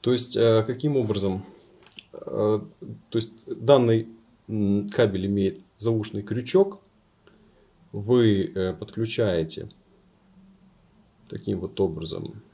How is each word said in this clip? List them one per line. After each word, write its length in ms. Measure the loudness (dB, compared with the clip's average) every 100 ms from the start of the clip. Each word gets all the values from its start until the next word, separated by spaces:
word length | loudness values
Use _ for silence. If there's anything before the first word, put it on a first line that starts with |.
То 120 | 0
есть, 240 | 0 -2 2
э, 260 | 4 4
каким 320 | 2 -2 0 0
образом? 480 | 0 0 -2 -4 -8 -20 _ _ -20 -20 _
Э, 480 | -16 -8 -2 0 0 -4 _ -16 -18 _
то 100 | -4
есть 140 | -4 -12 -14
данный, 640 | -6 4 6 6 2 0 -14 _ _ -8
м, 400 | -2 2 2 0
кабель 380 | 2 2 2 -2
имеет 340 | 0 0 -4 -20 _
заушный 460 | -2 -2 -2 -8
крючок. 580 | -6 -6 0 2 2 -2 _ _ _ _ _ _ _ _ _ _ _
Вы, 640 | -10 2 4 6 4 0
э, 200 | -2 -4
подключаете 960 | -4 -10 -6 -4 0 0 0 -2 -6 -14 -18 _ _ _ _ _ _ _ _ _ _ _ _ _ _ _
таким 300 | -12 -6 -4
вот 220 | -4 -2
образом 640 | -2 -2 -8 -8 -10 -14 -20